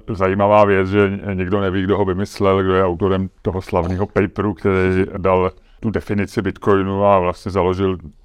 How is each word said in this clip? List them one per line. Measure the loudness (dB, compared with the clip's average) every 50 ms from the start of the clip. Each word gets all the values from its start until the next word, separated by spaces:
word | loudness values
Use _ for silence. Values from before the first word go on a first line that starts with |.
| -8 -8 -4
zajímavá | -2 0 0 2 2 2 2 4 4 4
věc, | 4 2 2 0 0
že | 2 2 2 2 0 -4 -6 -6 -6
nikdo | -4 -4 -2 -2 -2
neví, | 0 -2 -2 -2 0
kdo | 0 0
ho | 0 0
vymyslel, | 0 -2 -4 -4 -6 -4 -2 0 2 2 2 2
kdo | 2 2
je | 2 2
autorem | 0 0 0 0 0 0 0 -2 -6 -8 _
toho | -6 -6 -4 -6
slavného | -6 -4 -2 -2 -2 -2 -2 -4 -4
paperu, | -2 0 0 -2 -2 -2 -4 -4 -4 -4
který | -2 -2 0 2 2 2 2 2 0 0 -2 -4
dal | -4 0 2 2 2 2 0 -4 -8 -20 _ -14 -8
tu | -6 -4
definici | -4 -4 -4 -4 -4 -4 -4 -4 -4 -4
Bitcoinu | -4 -4 -4 -2 0 2 2 2 2 0 0 2 4
a | 4 4 4
vlastně | 2 0 -2 -4 -6 -4
založil | 0 0 2 2 0 0 0 -2 -2 -4 -8 -16 -20 _ -4